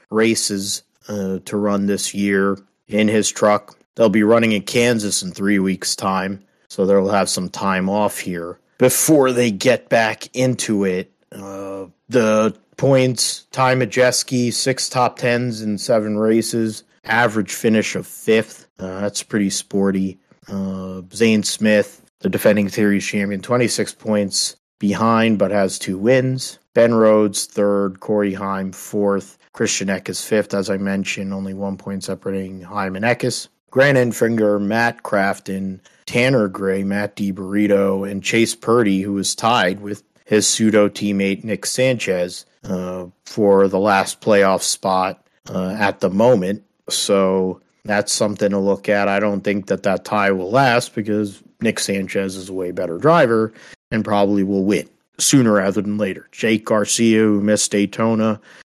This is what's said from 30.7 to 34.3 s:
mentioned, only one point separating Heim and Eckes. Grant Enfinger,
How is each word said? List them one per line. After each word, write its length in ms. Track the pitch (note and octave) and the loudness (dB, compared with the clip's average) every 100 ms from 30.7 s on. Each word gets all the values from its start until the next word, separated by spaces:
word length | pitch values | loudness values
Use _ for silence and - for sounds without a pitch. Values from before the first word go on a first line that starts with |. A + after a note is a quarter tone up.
| G2 | -4
mentioned, 560 | G2 G2 F#2+ - G2 | -2 -4 -4 -6 -8
only 200 | G2 G2 | -8 -8
one 240 | F#2+ G2 F#2+ | -8 -8 -8
point 260 | - G2 | -10 -10
separating 580 | - F#2+ G2+ F#2+ F#2+ F#2+ | -8 -8 -6 -6 -8 -12
Heim 340 | F2 G#2 F#2+ F#2+ | -10 -6 -6 -2
and 100 | A#2 | -2
Eckes. 440 | A#2+ B2+ - - _ _ | 0 -2 -6 -10 _ _
Grant 260 | C3 C#3+ C3 | 2 4 4
Enfinger, 640 | B2 G#2 A#2 | 2 0 0